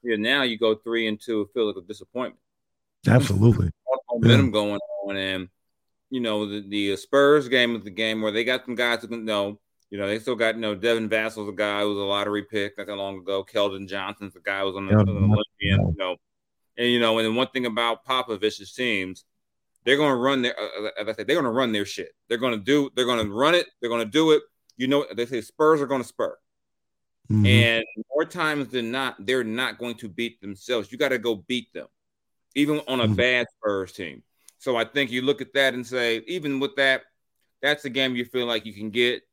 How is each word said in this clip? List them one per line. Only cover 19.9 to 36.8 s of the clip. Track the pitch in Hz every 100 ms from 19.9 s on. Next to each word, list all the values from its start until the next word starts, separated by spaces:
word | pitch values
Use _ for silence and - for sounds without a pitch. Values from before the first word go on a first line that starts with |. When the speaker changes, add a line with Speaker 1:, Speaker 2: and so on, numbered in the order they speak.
| 139
Speaker 1:
gonna | 151 127
run | 127 135
their, | 120 -
uh, | 104 95 107
uh, | -
as | 107
I |
said, | 110 104
they're | 165
gonna | 131
run | 113 127
their | 107
shit. | 98 - 80 _ _
They're | 117
gonna | 127 113
do, | 95 147 139
they're | -
gonna | 123 120 107
run | 104 143
it. | 175 - _
They're | 117
gonna | 117 113
do | 151 160
it. | 151 - _ _ -
You | 131
know, | 143 -
they | 101 117
say | 127
Spurs | 104 _ 156 156
are | 135
gonna | 135
spur. | 117 - 101 - _ _ _ _ _ _ _ _ _
Speaker 2:
Mm-hmm. | 107
Speaker 1:
And | 104 123 117 113 110 - -
more | 139
times | 165 175 156 147 123
than | 123 113
not, | 127 131 - 98
they're | 131
not | 110 113 127 110
going | 120 113
to | 110
beat | 90 117 -
themselves. | 98 98 - 120 95
You | 120
gotta | 160 127
go | 113
beat | 107 - 123 -
them, | 85 65 _ _ _ _ _ _
even | 135 147 151 -
on | 131
a |
Speaker 2:
Mm-hmm. | 113 107
Speaker 1:
bad | 123 123 120 _
Spurs | 107 98 92
team. | - 87 65 _ _ - _
So | - 120
I |
think | 113 143 135
you | 123
look | 127 139
at | 131
that | 139 135
and | 123 113
say, | 127 117 113 -
even | 180 151 135
with | 139
that, | 139